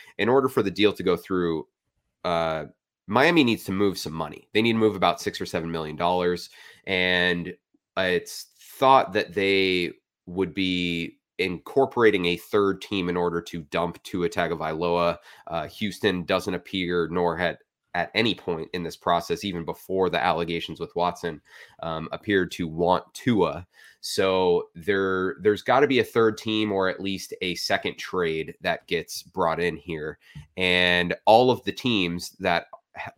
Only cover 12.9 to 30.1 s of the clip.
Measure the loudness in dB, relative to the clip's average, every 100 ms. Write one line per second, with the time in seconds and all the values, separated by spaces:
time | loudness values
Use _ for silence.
12.9 | -4 -2 0 0 -2 -6 -12 -6 -4 -4
13.9 | -6 -8 -4 -2 -2 -2 -2 -4 -2 0
14.9 | 2 2 -2 -10 -20 -8 -8 -8 -8 -8
15.9 | -2 0 0 -2 -2 -2 -6 -6 -4 -2
16.9 | 0 0 0 0 0 -2 -2 _ _ _
17.9 | -6 -2 0 0 -2 -6 -6 -6 -8 -8
18.9 | -6 0 0 0 -6 -4 -6 -8 -10 -4
19.9 | 0 0 2 0 0 -2 -6 -8 -10 -8
20.9 | -2 -2 -2 -8 -10 _ -20 -20 -12 -8
21.9 | -8 -8 -8 0 0 0 -4 -6 0 2
22.9 | 2 -2 -6 0 2 0 -2 -12 _ -20
23.9 | _ -8 0 2 4 4 2 -2 -10 -2
24.9 | 0 2 0 -2 0 0 2 2 4 4
25.9 | 2 2 4 2 2 -2 0 0 0 0
26.9 | -2 -6 -8 -10 -6 -6 -4 -2 -2 -2
27.9 | -8 -6 -2 -2 -2 -6 -6 -4 -4 -4
28.9 | -6 -6 -14 -10 -2 0 0 -2 -4 -8
29.9 | -8 -8